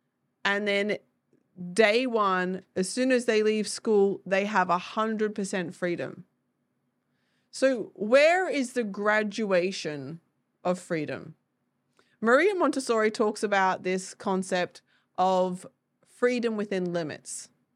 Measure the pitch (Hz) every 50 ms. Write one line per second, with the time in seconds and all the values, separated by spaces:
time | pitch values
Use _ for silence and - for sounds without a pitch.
0 | _ _ _ _ _ _ _ _ - 196 202 202 208 202 202 202 202 208 196 -
1 | _ _ _ _ _ _ _ _ _ _ _ 185 180 175 175 220 220 208 214 247
2 | 262 254 226 220 208 190 185 185 180 185 185 - - _ - 190 185 - - 247
3 | 254 262 254 240 247 247 220 214 214 214 214 214 202 - - - - 233 214 202
4 | 196 202 190 - - 180 196 196 202 208 214 190 180 170 170 185 - - - 226
5 | 220 220 220 214 214 208 214 214 196 185 208 190 170 156 185 - 185 175 175 -
6 | 131 - - - - _ _ _ _ _ _ _ _ _ _ _ _ _ _ _
7 | _ _ _ _ _ _ _ _ _ _ - - 262 269 262 220 165 - - -
8 | 202 214 247 277 294 320 349 370 370 320 277 285 247 240 - 247 226 202 190 208
9 | 202 208 214 214 214 208 202 240 220 196 190 175 175 196 185 - - 160 151 143
10 | 131 135 165 165 _ _ _ _ _ _ _ _ - 180 180 180 - - 175 160
11 | 147 127 135 104 - 165 156 _ _ _ _ _ _ _ _ _ _ _ _ _
12 | _ _ _ - 214 226 247 285 349 427 403 349 320 269 269 277 - - 226 220
13 | 214 220 220 - 220 214 208 - 220 202 202 196 190 185 175 - - 180 185 185
14 | 185 - - - - 208 190 185 185 - 190 180 175 - - - _ _ _ _
15 | _ _ - - 185 190 185 185 185 185 180 180 - - _ _ _ _ _ _
16 | _ _ _ - 247 247 247 240 233 233 220 208 202 208 196 185 180 175 170 170
17 | 160 143 - - - - - - - - _ _ _ _ _